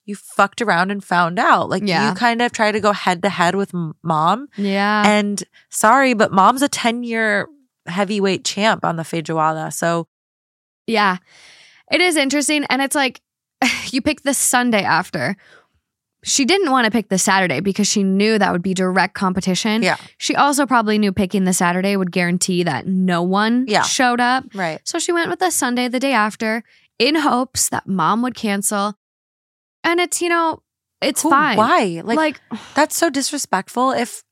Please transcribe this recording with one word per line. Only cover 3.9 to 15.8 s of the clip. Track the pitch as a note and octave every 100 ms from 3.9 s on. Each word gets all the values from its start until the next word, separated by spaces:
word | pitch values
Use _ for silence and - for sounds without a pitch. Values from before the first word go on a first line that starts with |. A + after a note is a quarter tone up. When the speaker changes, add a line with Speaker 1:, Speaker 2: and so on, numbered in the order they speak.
| -
Speaker 1:
mom. | E3 D#3 E3 A3 C#4+ -
Speaker 2:
Yeah. | G3+ G3 G3+ G#3+ G#3
Speaker 1:
And | G#3 G#3 G3+ - _ _
sorry, | - G#3+ B3+ C4+
but | G#3+ G3
mom's | F#3+ G3 C4
a | C#4+
ten-year | - A#3 A#3+ A#3+ A3+ A3 G3+ F3 _ _ _ -
heavyweight | F3+ G3 G#3 G3 F3+
champ | - - A3 F3+ E3
on | E3
the |
feijoada. | D#3+ E3+ D#3 D#3+ D#3 D#3 D#3+
So | - E3+ E3+ D#3+ _ _ _ _ _ _ _ -
Speaker 2:
Yeah. | A3 G3+ F3+ _ - - - - _ -
It | D#4+
is | F4+ D#4
interesting. | C4+ D4 C#4 D4+ C#4
And | C4
it's | C4+ D4+
like, | - - _ _ _ -
<sighs> | A#3 G#3 -
you | C4
pick | D4 D4+
the | C#4
Sunday | - - B3 B3 G#3+
after. | - D#3+ F#3+ D#3+ C3 G3 - - _ _